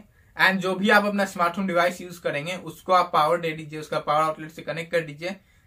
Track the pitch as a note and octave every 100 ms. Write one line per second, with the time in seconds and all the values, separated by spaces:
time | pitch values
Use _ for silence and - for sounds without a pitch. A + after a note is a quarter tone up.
0 | - _ _ - F3+ F#3+ F#3 F3+ G#3 G#3
1 | G3+ G3+ G3 F3+ E3+ G3 F#3+ E3+ F3+ F3+
2 | F3+ F3 E3+ C#3+ E3 F3+ D#3+ - - F#3
3 | F3 E3 D3+ E3+ E3 D#3+ D3+ D#3 D#3 D#3
4 | D#3 D3+ D3+ D#3 D#3 - - D#3 E3 E3+
5 | D#3 D3 F3 G3 _ _